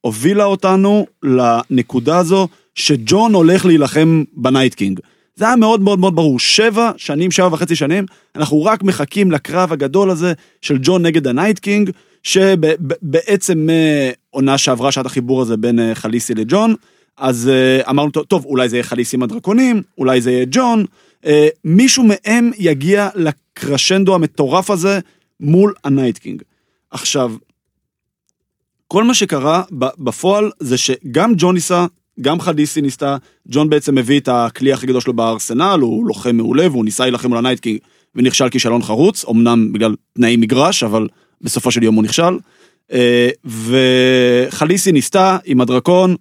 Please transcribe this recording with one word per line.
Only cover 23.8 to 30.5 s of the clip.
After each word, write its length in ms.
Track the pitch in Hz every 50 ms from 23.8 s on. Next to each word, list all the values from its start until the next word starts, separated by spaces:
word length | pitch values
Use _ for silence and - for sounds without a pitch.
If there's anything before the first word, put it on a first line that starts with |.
| - - 190 196 196 185 190
המטורף 540 | 180 160 151 _ - 151 131 139 180 185 -
הזה 300 | 208 180 165 196 196 196 175 _ _ _ _ _ _ _
מול 340 | - 143 160 185 202 208 196 _ -
הנייט 340 | 139 139 139 131 123 113 -
קינג." 240 | _ 110 98 - - _ _ _ _ _ _ _ _ _
עכשיו, 420 | - - - - - 147 127 120 110 - _ _ _ _ _ _ _ _ _ _ _ _ _ _ _ _ _ _ _ _ _ _ _ _ _ _ _ _ _ _
כל 160 | - 190 226
מה 100 | 233 254
שקרה 500 | - 208 185 170 139 131 147 160 180 190 - 185 135
ב-, 60 | - - - -
בפועל 540 | 143 123 110 - - 180 202 208 214 214